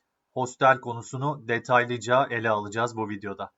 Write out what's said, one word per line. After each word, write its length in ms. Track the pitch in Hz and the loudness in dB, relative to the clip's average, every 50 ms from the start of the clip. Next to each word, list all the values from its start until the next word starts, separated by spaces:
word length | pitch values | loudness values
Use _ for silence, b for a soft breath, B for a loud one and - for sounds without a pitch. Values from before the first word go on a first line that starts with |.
| _ _ _ _ _ _ _ | _ _ _ _ _ _ _
Hostel 480 | 127 127 123 - - 143 131 131 123 | -4 -4 -4 -2 4 4 6 6 4
konusunu 680 | 123 123 117 117 113 - - 127 135 147 151 135 113 113 | 2 -6 -8 -8 -10 -10 -8 -6 -4 -4 -4 -6 -4 -4
detaylıca 800 | 117 113 117 - 127 123 120 120 123 117 104 120 123 131 139 - | -4 -4 0 2 4 4 4 2 -2 -4 0 2 4 4 4 2
ele 200 | 120 117 110 113 | 0 -2 0 0
alacağız 460 | 107 104 104 104 101 113 120 120 113 | 0 0 -2 -4 -4 -4 -4 -2 -4
bu 120 | 113 110 101 | -6 -6 -6
videoda. 420 | 104 98 104 101 98 - 98 - _ | -6 -8 -8 -10 -10 -10 -10 -12 _